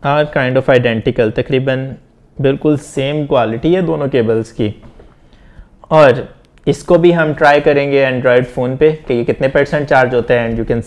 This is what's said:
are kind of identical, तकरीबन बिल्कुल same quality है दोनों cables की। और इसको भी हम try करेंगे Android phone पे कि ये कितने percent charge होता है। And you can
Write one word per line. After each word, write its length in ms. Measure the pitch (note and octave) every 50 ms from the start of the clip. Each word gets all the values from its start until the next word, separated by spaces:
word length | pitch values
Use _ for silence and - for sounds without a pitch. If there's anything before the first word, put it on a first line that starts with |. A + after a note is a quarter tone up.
| -
are 220 | C#3+ C#3+ D3+ D3+
kind 320 | D3+ - D3+ C3 B2+ B2+ C3
of 120 | B2+ -
identical, 600 | C3+ B2 A#2+ A#2+ A2+ A2 G#2+ C#3 A#2+ - A#2 A2 -
तकरीबन 500 | - B2 - C#3+ C3 C3+ C3+ C3 C3 C3+ C3+ B2+ - _ _ _ _ _ _ _ -
बिल्कुल 400 | C3+ C3+ C#3 C#3 - D3+ D3+ C#3
same 480 | - - - D3 C3+ C#3 D3 D3+ D3
quality 480 | C#3+ D3 B2+ A2+ G#2+ A2+ A#2+ - D#3+ F3+
है 80 | F#3+
दोनों 260 | F3+ D#3+ D#3+ D3+ C#3 C#3
cables 440 | C#3 B2+ A2+ A2 A2+ A2+ A2+ -
की। 180 | - - A2+ G#2 G#2 - - - - - - - _ _ _ _ _ _ _ - - - - _ _ _ - -
और 360 | D#3+ D#3 D3 C3 A#2 C3+ - - - _ _ _ _ _ _ C#3+
इसको 300 | C#3+ - - - F3 E3
भी 140 | E3 F3
हम 220 | E3+ E3+ D#3+ D#3 C#3+
try 260 | - D#3+ D3 C#3+ D3
करेंगे 440 | C#3+ D#3 C#3+ C#3+ C#3 C#3+ C#3 C#3 C3+
Android 400 | C3 B2+ B2 B2+ B2+ B2 B2 B2+
phone 300 | B2 - C3+ B2 B2+ C3 B2+
पे 140 | D3+ D#3 D#3 D#3 - -
कि 60 | B2+
ये 100 | A#2+ A#2
कितने 240 | - A#2 - C#3 C3+
percent 400 | - D3 C#3 C#3 - D3+ C#3+ C3+
charge 260 | D3+ C3 C3 B2 B2+
होता 180 | A#2+ A2+ - B2
है। 160 | A#2+ A#2 A#2
And 100 | A2+ A2+
you 100 | A2+ A2+
can 120 | B2 A#2 A2+